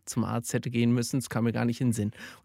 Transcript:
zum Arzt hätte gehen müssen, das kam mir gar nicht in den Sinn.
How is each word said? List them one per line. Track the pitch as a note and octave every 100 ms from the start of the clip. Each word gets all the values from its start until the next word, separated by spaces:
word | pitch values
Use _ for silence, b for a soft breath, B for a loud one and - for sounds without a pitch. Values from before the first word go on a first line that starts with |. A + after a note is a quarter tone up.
| -
zum | -
Arzt | A2 A#2 -
hätte | B2 B2
gehen | A#2+ A#2
müssen, | A#2+ A#2+ C#3
das | -
kam | A#2 A#2
mir |
gar | A2+ A#2+
nicht | A#2
in | B2+
den |
Sinn. | A2 G#2+ B B B